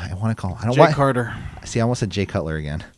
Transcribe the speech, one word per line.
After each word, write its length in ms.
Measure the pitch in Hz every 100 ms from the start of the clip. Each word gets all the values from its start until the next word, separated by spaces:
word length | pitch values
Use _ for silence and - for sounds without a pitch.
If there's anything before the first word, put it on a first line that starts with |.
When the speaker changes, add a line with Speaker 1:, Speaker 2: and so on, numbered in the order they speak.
Speaker 1:
I 140 | 87
wanna 220 | 92 110 113
call, 200 | 92 -
I 40 | 110
don't 80 |
Speaker 2:
Jake 40 | 131
Speaker 1:
why 120 | 151
Speaker 2:
Carter. 420 | 147 139 123 113 - - -
Speaker 1:
See, 160 | - 117
I 20 |
almost 160 | 117 123
said 100 | 104
Jay 140 | 101
Cutler 300 | 95 98 80 78
again, 280 | 73 80 -